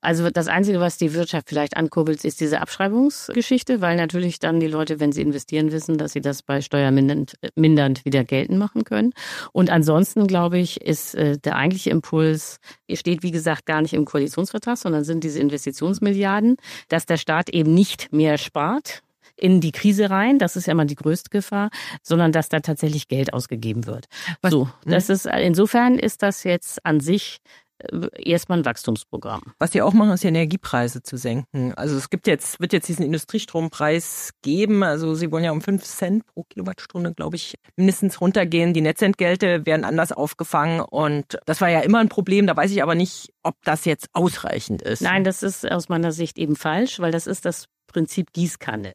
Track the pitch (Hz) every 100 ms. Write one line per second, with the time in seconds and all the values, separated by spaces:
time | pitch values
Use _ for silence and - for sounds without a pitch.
0 | 180 165 170 175 160 175 202 185 175 -
1 | 160 156 170 165 - 151 147 - 160 -
2 | 156 151 156 - 156 151 - - 196 220
3 | 277 - - 240 - 254 - 240 180 170
4 | 165 175 180 165 165 165 160 156 156 151
5 | 147 147 147 143 - 156 156 160 156 156
6 | 151 143 139 139 - 139 139 143 139 135
7 | 135 147 139 - - - 160 156 139 131
8 | - 135 127 135 139 190 208 226 220 214
9 | 226 - - - - - 185 175 151 156
10 | 196 - 202 185 175 180 175 - - 156
11 | - - 151 143 151 135 143 185 - 165
12 | - 160 156 156 - - - - _ -
13 | 175 175 180 165 160 151 - 156 160 -
14 | 147 147 143 - 196 214 240 240 196 156
15 | 147 165 160 147 143 143 139 135 165 196
16 | 202 196 196 202 226 262 - - - 165
17 | - 165 - 160 180 175 156 170 202 -
18 | - 151 156 147 - 156 151 262 - -
19 | _ _ _ - 185 185 165 - 208 202
20 | 208 190 220 277 175 185 180 165 147 143
21 | 156 170 - 202 190 202 208 - - -
22 | - 165 170 160 151 160 151 151 156 151
23 | - 131 135 123 - 117 113 110 110 110
24 | - - - 170 185 156 131 - - 170
25 | 185 196 - - 180 170 208 240 247 247
26 | 220 - 202 196 190 175 - - 170 156
27 | 143 196 - - _ - _ _ - -
28 | 165 - - 170 - 175 131 117 - 110
29 | - - 104 104 - _ 170 - 113 202
30 | 214 180 190 165 160 185 - 123 120 123
31 | - 127 127 117 131 139 127 - 147 139
32 | - 185 - 151 - - 175 190 - 165
33 | 147 156 - 220 - 165 160 - 151 165
34 | - - - _ - 160 208 208 185 151
35 | 160 160 170 160 170 156 156 196 - -
36 | 180 208 - - - - 185 185 - 180
37 | 170 165 156 170 - - _ - 190 185
38 | 196 - 180 208 180 170 170 165 156 151
39 | 202 202 175 185 196 175 151 156 104 160
40 | 160 - 147 - 165 160 151 165 - 143
41 | 151 147 - - - 160 180 165 143 226
42 | 220 - 190 196 202 151 180 202 151 165
43 | 185 - - _ 165 - - 156 170 151
44 | - 170 175 - - - - 107 - 117
45 | 180 185 190 185 196 190 - 175 - 170
46 | 170 156 165 - 156 151 156 160 254 -
47 | 170 165 - 190 175 165 - _ _ -
48 | 151 - 175 - 170 - - 107 98